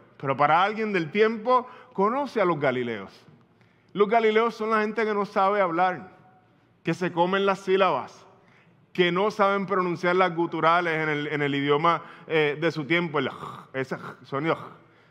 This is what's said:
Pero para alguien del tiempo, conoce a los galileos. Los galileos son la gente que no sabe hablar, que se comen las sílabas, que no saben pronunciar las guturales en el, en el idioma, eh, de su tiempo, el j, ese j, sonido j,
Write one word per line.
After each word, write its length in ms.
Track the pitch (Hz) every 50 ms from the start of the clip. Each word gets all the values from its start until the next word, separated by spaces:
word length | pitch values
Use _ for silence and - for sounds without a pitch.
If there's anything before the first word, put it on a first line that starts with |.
| - - _ -
Pero 180 | - 139 135
para 260 | 120 143 147 156 170 190
alguien 300 | 208 220 208 220 214 202
del 180 | 185 165 147
tiempo, 560 | - 208 220 220 233 220 214 247 254 254 240 - - - - - -
conoce 480 | 185 190 208 240 277 294 240 - 233
a 40 | 196
los 140 | 180 170 147
galileos. 680 | 143 139 123 127 123 117 113 101 98 95 - - - - - - _ _ _ _ _ _ _ _ _ _ -
Los 160 | 175 208 202
galileos 460 | 226 233 226 220 214 220 233 233 226
son 160 | - 220 220
la 100 | 226 214
gente 240 | 214 214 214 233 220
que 100 | 214 214
no 100 | 202 202
sabe 360 | 202 - 214 190 190 208 208
hablar, 500 | 190 175 165 170 185 185 180 143 98 - - - - - - _ _ _ _ _ _ _ _ _ -
que 100 | 165 165
se 180 | 165 185 170 147
comen 340 | 165 175 180 196 196 196
las 140 | 196 190 190
sílabas, 680 | 196 190 190 190 190 180 151 127 110 - - - - - - _ _ _ _ _ _ _ _ _ _ _ -
que 200 | - 180 175 170
no 180 | 185 202 214
saben 360 | 208 - 202 196 196 202 196
pronunciar 500 | 170 196 190 180 180 170 143 180 180 180
las 180 | 185 190 180 165
guturales 680 | 165 170 165 170 160 156 160 170 180 175 170 160 156 156
en 60 | 156
el, 180 | 151 147 147 151
en 140 | 151 147 147
el 120 | 143 139
idioma, 480 | 139 139 143 147 147 160 170 170 151 - - - - -
eh, 300 | - 156 160 151 147 143 151
de 100 | 160 165
su 140 | - 160 147
tiempo, 340 | 123 165 175 175 165 143 147
el 100 | 131 110
j, 400 | - - - - - - - - -
ese 220 | 131 131 - 175
j, 200 | - - - - - 127
sonido 320 | - 143 135 151 165 147
j, 100 | - - - - - - _ _ _ _ _